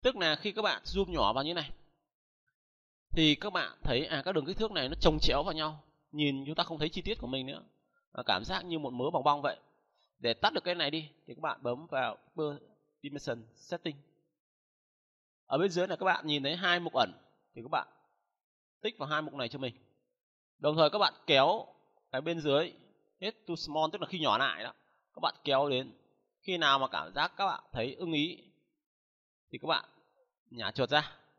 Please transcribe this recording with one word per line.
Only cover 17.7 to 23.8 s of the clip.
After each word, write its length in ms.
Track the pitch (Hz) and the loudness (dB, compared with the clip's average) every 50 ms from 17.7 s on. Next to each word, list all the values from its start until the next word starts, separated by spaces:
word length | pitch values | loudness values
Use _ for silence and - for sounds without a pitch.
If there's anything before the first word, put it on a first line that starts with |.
bạn 180 | 165 143 - - _ _ _ _ _ _ _ _ _ _ _ _ _ _ _ _ _ _ | -4 -4 -4 -6 _ _ _ _ _ _ _ _ _ _ _ _ _ _ _ _ _ _
tích 180 | - 220 240 - | -8 -8 -6 -6
vào 100 | 143 143 | -6 -2
hai 140 | 151 151 | -2 -2
mục 120 | 156 151 - | -2 -4 -6
này 140 | 143 127 117 | -6 -6 -6
cho 100 | - 131 | -4 -6
mình. 160 | 131 123 - - _ _ _ _ _ _ _ _ _ _ _ _ _ _ _ _ | -8 -8 -8 -10 _ _ _ _ _ _ _ _ _ _ _ _ _ _ _ _
Đồng 180 | 120 147 151 | 0 2 6
thời 140 | 160 160 151 | 6 6 6
các 80 | - 208 | 6 4
bạn 160 | 196 170 - - - | 2 2 2 -4 2
kéo 400 | - 151 135 135 156 196 226 - - - _ _ _ _ _ _ _ | 6 8 8 8 6 4 0 -4 -12 -18 _ _ _ _ _ _ _
cái 80 | - 131 | -6 -4
bên 200 | 147 165 170 165 | -2 -2 -4 -2
dưới 320 | 147 151 139 143 170 165 - - - _ _ _ _ _ _ _ | 2 4 4 4 4 2 -6 -16 -20 _ _ _ _ _ _ _
hết 260 | 170 208 - _ _ | -8 -8 -8 _ _
to 100 | - 170 | -10 -8
small, 280 | 160 - - 147 156 | -8 -8 -4 0 0